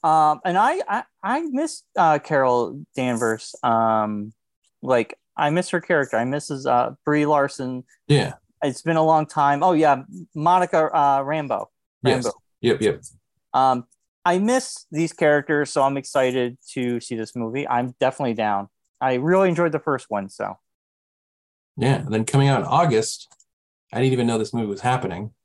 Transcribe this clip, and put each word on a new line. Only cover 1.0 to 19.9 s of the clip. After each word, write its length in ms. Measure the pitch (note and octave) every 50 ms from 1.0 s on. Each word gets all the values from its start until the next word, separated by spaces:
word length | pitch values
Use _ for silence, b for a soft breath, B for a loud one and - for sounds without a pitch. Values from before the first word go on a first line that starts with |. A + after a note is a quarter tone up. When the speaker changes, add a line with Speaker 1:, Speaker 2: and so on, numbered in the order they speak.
| - _ _ _ -
Speaker 1:
I 180 | F#3+ A#3+ D4 E4+
miss, 400 | D#4 B3+ C4 D#4 D#4 - - _ _ _
uh, 220 | - F3+ E3 D3+ D3
Carol 680 | - - D#3 C#3 C3+ B2+ B2 B2 A#2+ F2 A2+ C#3+ D3+ _ _
Danvers. 580 | - B2+ B2+ A#2+ A#2 A#2+ A2+ A2+ A2 - - - - -
Um, 720 | B2 A2+ A2+ A2+ A2+ A2 A2 G#2+ G#2+ G#2 G#2 G#2 G#2+ A2+ _ _ _ _ _ _ _ _ _ -
like, 340 | B2 C3 A#2+ A2+ - - _ _ _ _
I 140 | - D3+ D3
miss 180 | D3 F3 F3+ -
her 100 | - F3
character. 360 | E3 - F3+ D#3 C#3 C3 -
I 80 | A2+ A#2
miss 240 | B2+ C3+ D3 - -
his, 180 | D3 C3+ C3+
uh, 280 | C#3 B2+ B2 B2 - C#3 _ _
Brie 200 | - D3 D3+ D3
Larson. 580 | D3 D3+ C#3+ C#3 C#3+ - - C3+ B2+ B2+ B2+ B2+ b b b b _
Speaker 2:
Yeah. 260 | D3 C#3+ - C#3 - - _ _ _ _ -
Speaker 1:
It's 180 | C#3+ B2 - -
been 140 | E3 E3
a 60 | D#3+ D#3+
long 220 | D#3+ D#3+ D#3 D#3
time. 360 | - - D#3 C#3+ C#3+ C#3+ C#3+ D#3+
Oh, 100 | F#3 F3+
yeah, 300 | D#3 D#3+ D3+ C#3+ C3 C3+ - - F3+ E3+ _ _
Monica, 560 | D#3 D3 E3+ F3+ F#3 F3+ F3 - E3 D#3 D3+ -
uh, 280 | D#3+ C#3+ C#3+ C#3 C#3
Rambeau. 460 | C#3 C3+ D3+ D#3+ D3 C3+ A#2+ F#2 - _ _ _ _ _ _ _ -
Speaker 2:
Yes. 240 | B2+ B2 B2+ B2
Speaker 1:
Rambeau. 60 | A#2 - _ _ _ _ _ -
Speaker 2:
Yep, 180 | A#2+ A2+ - A2
yep. 200 | G#2 - - - - - _ _ _ _ _ _ _ -
Speaker 1:
Um, 340 | C3 C3 C3 B2+ B2 A#2+ _ _ _ _ _ _ _ _
I 140 | F3 F3 F#3
miss 480 | G3 A3+ B3 C4 B3 - - - - _
these 220 | - D3+ E3 D#3+ -
characters, 580 | - F3 D3+ D3 D3 C#3 - D#3 D3 D3 C3+
so 120 | - D3+ C3+
I'm 160 | C3+ C#3 C#3
excited 580 | C3+ - - C#3+ C3 B2+ B2+ C3 B2 B2 B2 _ _ -
to 280 | - C3+ B2 B2 A#2+ A#2+
see 160 | - - B2
this 220 | A2+ A2 A2 -
movie. 320 | B2 A#2 A2+ A#2 C3+ C#3+ -
I'm 260 | B2 A#2+ B2 B2+ B2+ _
definitely 340 | C3+ B2+ C3 - C#3+ B2 A#2
down. 340 | G#2+ A2 G#2+ G#2 G2 G2 - _ _ _ _ _ _
I 140 | C3 C3 C3
really 360 | B2 C3 D#3+ F3+ F#3+ G3 F#3
enjoyed 220 | E3+ D#3 F3 E3+ D3+
the 60 | D3
first 280 | - -